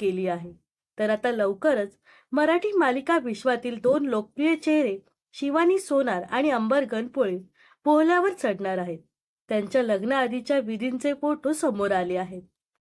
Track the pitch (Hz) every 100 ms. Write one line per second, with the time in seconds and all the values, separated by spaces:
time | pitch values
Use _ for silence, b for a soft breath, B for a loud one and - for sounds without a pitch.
0 | 196 185 185 175 175 - _ _ _ -
1 | 214 214 247 226 202 196 311 240 202 _
2 | b b b 269 302 339 415 392 269 262
3 | 277 330 247 - 262 247 247 226 247 285
4 | 277 220 214 - 311 311 311 302 247 196
5 | _ _ _ - 277 311 339 381 381 277
6 | 247 180 185 247 302 240 220 277 247 220
7 | 240 277 208 185 185 b b b 294 302
8 | 320 359 392 359 233 196 190 185 180 160
9 | _ _ _ _ - 214 208 262 226 196
10 | 220 269 247 247 240 277 220 220 254 247
11 | 285 285 294 302 285 302 302 202 202 185
12 | 180 180 185 185 - _ _ _ _